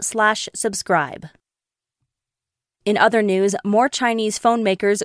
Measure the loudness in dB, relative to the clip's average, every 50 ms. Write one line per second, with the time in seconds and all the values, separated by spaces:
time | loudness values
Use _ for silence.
0 | -8 -6 -2 0 2 2 2 0 -4 -10 -8 -6 -6 -4 -6 -6 -2 0 0 0
1 | 0 -2 -6 -12 -16 -18 -20 _ _ _ _ _ _ _ _ _ _ _ _ _
2 | _ _ _ _ _ _ _ _ _ _ _ _ _ _ _ _ _ -2 2 4
3 | 4 4 4 2 2 2 2 2 2 0 0 -2 -2 0 2 2 2 2 0 -2
4 | -2 -2 -2 -2 -2 -4 -4 -2 0 0 2 2 0 0 0 0 0 0 0 0
5 | -2